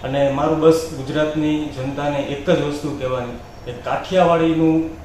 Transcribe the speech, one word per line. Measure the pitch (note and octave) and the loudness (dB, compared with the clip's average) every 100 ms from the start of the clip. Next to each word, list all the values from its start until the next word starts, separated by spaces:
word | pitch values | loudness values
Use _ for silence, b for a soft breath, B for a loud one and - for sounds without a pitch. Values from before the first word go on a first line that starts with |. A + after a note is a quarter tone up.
અને | C3 C#3 C#3 | -2 0 2
મારું | C#3 D#3 D#3 | 2 0 4
બસ | D#3+ D#3+ - D3+ | 4 4 0 -8
ગુજરાતની | C3+ D3+ D3+ D#3 D3+ D3+ D3 | -6 -2 -2 0 0 0 -4
જનતાને | C3+ C3 C3+ D3 C#3+ | -6 -6 -4 -4 -2
એક | - C#3+ - | -4 -6 0
જ | D#3+ | 0
વસ્તુ | C#3+ D3 D3+ B2 | 0 -4 -6 -6
કહેવાની | B2+ B2+ A#2+ A#2+ - - - | -4 -4 -6 -10 -16 -16 -14
કે | |
કાઠિયાવાડીનું | B2 - C3+ - F#3 E3+ E3+ E3 D#3+ D#3+ D#3+ D#3+ - | -10 -4 -4 0 4 6 6 4 4 4 4 0 -8